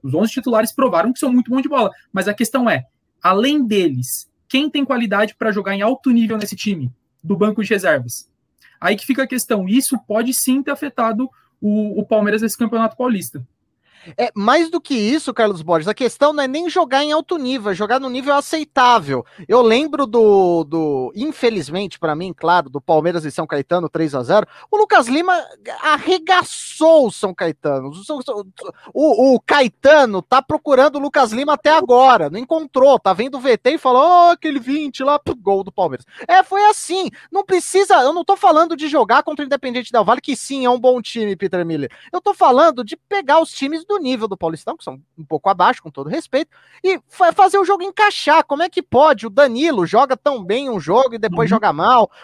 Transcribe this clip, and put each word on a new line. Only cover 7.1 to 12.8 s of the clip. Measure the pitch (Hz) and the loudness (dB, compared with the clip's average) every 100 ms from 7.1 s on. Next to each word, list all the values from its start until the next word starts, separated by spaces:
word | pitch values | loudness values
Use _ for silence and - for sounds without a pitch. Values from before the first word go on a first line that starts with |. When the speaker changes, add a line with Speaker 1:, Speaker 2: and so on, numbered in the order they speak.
| _ | _
Speaker 1:
do | 160 180 | -6 -2
banco | 208 214 | 0 -2
de | 196 | -2
reservas? | 208 185 143 120 - _ _ _ _ _ _ | -2 0 -2 -4 -14 _ _ _ _ _ _
Aí | 180 208 | -4 -4
que | |
fica | - 269 | -4 -4
a | 262 | -2
questão, | 254 - 214 185 | -6 -4 -4 0
isso | 240 - 233 _ | 0 0 -6 _
pode | 214 240 | -4 -2
sim | 254 - 262 | -4 -2 -2
ter | 277 | -2
afetado | 277 285 - 226 214 262 _ _ _ | -6 -8 -4 -2 -2 -6 _ _ _
o, | 208 214 208 202 | -2 -2 -2 -6
o | 208 | -2
Palmeiras | 220 208 214 | 0 0 0
nesse | 220 - | -2 -4
Campeonato | 233 233 | -4 -2